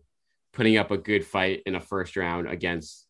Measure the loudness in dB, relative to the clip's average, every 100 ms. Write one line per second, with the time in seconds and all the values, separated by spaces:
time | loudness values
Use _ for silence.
0 | _ _ _ _ _ 0 4 6 4 -2
1 | 0 0 0 0 0 0 -4 -6 -4 -6
2 | -4 -4 -2 -2 -4 -4 -4 -4 -8 -16
3 | _